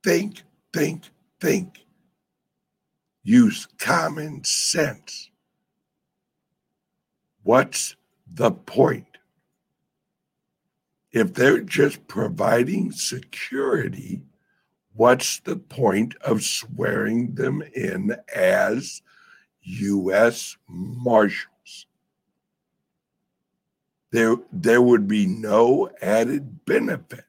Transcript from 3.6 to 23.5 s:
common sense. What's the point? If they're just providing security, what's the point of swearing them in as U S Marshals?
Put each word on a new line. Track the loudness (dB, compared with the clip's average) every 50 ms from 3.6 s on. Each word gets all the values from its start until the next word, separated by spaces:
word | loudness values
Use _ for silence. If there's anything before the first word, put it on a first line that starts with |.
| -12 _ _ -8
common | -2 0 0 0 0 -2 -6 -8 -10 -10 -12 -8 -6
sense. | -4 -4 -2 -2 -2 0 0 -2 -2 -4 -12 _ -20 -18 -18 -20 _ _ _ _ _ _ _ _ _ _ _ _ _ _ _ _ _ _ _ _ _ _ _ _ _ _ _ _ _ _ _ _ _ _ _ _ _ _ _ _ _ _ _
What's | _ 4 4 4 4 2 -6 -8 -8 -8 -10 _ _ _ _ _ _ -20
the | -4 0 0 0
point? | 0 -2 _ -4 2 2 2 2 2 -4 -10 _ _ _ _ _ _ _ _ _ _ _ _ _ _ _ _ _ _ _ _ _ _ _ _ _ _ _ _ _ _ _ _ _ _ _ _ _ _ _ _ _
If | -2 0 0 0
they're | 0 2 4 4 4 2
just | 0 -4 2 2 2 2 2 -6 _ -10
providing | -6 -4 -4 -4 -2 -2 0 2 2 2 2 0 -2 -4 -4 -4
security, | -6 -8 -8 -8 -8 -10 -14 _ -14 -14 -12 -8 -6 -4 -2 0 0 -2 -2 -6 -8 -10 -10 -10 -12 -12 -12 _ _ _ _ _ _ _ _ _ _ _ _ _ _
what's | 4 4 6 6 4 0 -6 -6 -8
the | _ -10 -10
point | -10 -10 _ -6 0 0 2 2 2 -2 -2 -6
of | -10 -2 -2 -2 -2
swearing | -2 -4 -6 -6 -8 -12 -8 -6 -4 -4 -2 -2 -2 -2 -2 -2 -4 -4 -4
them | -4 -4 -4 -4 -6 -8 -10 -10
in | -8 -6 -6 -6 -4 -4 -6 -6 -6 -12 -12 -4
as | 0 2 2 2 2 2 0 -2 -4 -6 -10 -16 -16 _ _ _ _ _ _ -20 _ _ _ _ _
U | _ -14 -8 -6 -2 0 0 0 0 0
S | 2 4 4 2 2 -2 -14 -14 -16 _ _ _
Marshals? | -12 -12 -10 -10 -10 -6 -2 4 4 4 4 4 0 -6 -12 _ _ _ _ -20 -20 -20 -20 _ _ _ _ _ _ _ _ _ _ _ _ _ _ _ _ _ _ _ _ _ _ _ _ _ _ _ _ _ _ _ _ _